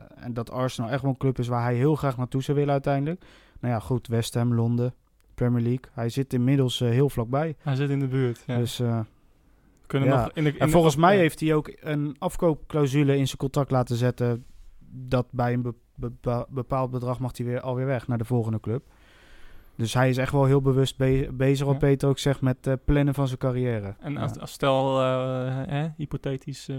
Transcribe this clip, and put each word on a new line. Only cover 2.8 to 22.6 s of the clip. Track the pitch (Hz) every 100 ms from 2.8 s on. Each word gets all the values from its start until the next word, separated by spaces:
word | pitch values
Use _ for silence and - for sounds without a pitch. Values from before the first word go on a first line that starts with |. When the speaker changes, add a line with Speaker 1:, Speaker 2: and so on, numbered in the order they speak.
| 143 139 143 180 - - _ -
Speaker 1:
Nou | 120
ja, | 113
goed, | - 127 -
West | 117 110
Ham, | 120 120
Londen, | 117 117 120 123 - _ _ _ -
Premier | 123 120
League. | 117 127 -
Hij | - 117
zit | 135 135
inmiddels, | 127 123 139 127 -
eh, | 123
heel | 120 143
vlakbij. | 123 113 135 160 143
Speaker 2:
Hij | 147 131
zit | 139
in | 139
de | 135
buurt, | 131 123 113 -
ja. | 120
Speaker 1:
Dus, | 117 -
eh, | 120 117 110 _ _ _ _ _ _ _ -
Speaker 2:
Kunnen | 139 131
Speaker 1:
ja. | 131
Speaker 2:
nog | 110
in | -
de, | 151
in | 139
Speaker 1:
En | 135
Speaker 2:
de |
Speaker 1:
volgens | 170 160 139
Speaker 2:
op- |
Speaker 1:
mij | 170 202
Speaker 2:
ja. |
Speaker 1:
heeft | 156 -
hij | 156
ook | 151 - -
een | - 147 147 -
afkoopclausule | 180 - 175 143 - 151 143 143 143 139
in | 131
zijn | -
contract | 135 147 131
laten | 131 120 117
zetten... | 123 - 120 117 - - - - -
dat | 127 127 127 123
bij | 123 123
een | 123
be-, | 123 117 _ -
bepa-, | 123 127 - 120 -
bepaald | 135 120 135 127
bedrag | 127 123 120
mag | 123 -
hij | 120
weer, | 123
alweer | 131 127 131
weg | 127 -
naar | 120
de | 117
volgende | 123 113 113
club. | 104 123 - _ _ - - - - - - -
Dus | 113
hij | 127 131
is | 127
echt | 131
wel | 143 135
heel | 139
bewust | 135 131 131 -
be-, | 131 135 143
bezig, | 131 135 139 139
wat |
Speaker 2:
Ja. | 139 143
Speaker 1:
Peter | 139 139
ook | 135
zegt, | 143 135
met, | 131 127